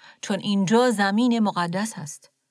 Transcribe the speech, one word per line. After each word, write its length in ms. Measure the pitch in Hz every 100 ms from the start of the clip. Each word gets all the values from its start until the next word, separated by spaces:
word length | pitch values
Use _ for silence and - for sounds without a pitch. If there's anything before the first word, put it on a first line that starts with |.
| - -
چون 180 | - 196
اینجا 520 | - 196 185 226 254
زمین 480 | 208 196 208 247 233
مقدس 560 | 214 180 175 175 220 208
است.» 340 | 151 - - _ _